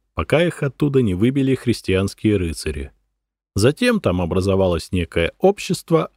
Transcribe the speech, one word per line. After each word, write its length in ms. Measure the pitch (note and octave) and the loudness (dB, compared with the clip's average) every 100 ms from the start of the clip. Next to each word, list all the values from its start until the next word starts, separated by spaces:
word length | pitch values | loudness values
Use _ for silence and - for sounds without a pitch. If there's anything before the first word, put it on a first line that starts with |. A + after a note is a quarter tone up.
| _ | _
пока 320 | - D#2+ C#3+ F3 | -8 0 2 0
их 160 | - | -2
оттуда 400 | C#3+ - D3 C3+ | -6 -2 0 2
не 140 | A2+ F2+ | 2 2
выбили 400 | A#2 C#3 C3+ B2+ | 2 2 0 0
христианские 800 | A#2+ G#2 - F#2+ G2 - G#2+ G2+ | 0 -2 0 0 0 -2 0 0
рыцари. 540 | E2+ D2+ - C#2+ C2+ _ _ _ _ _ _ - | -2 -6 -8 -8 -10 _ _ _ _ _ _ 2
Затем 420 | A2+ D3+ B3 A3+ | 2 2 0 0
там 220 | - F2+ | 0 -2
образовалось 680 | F2 F#2 G2 F#2+ F#2+ E2+ - | 0 -2 0 2 2 0 -2
некое 420 | F2+ E2+ - E2 - | -4 -2 -2 -2 0
общество, 720 | F#3 G3+ - F3+ - D#3+ E3 | 0 0 -4 -6 -2 -2 -2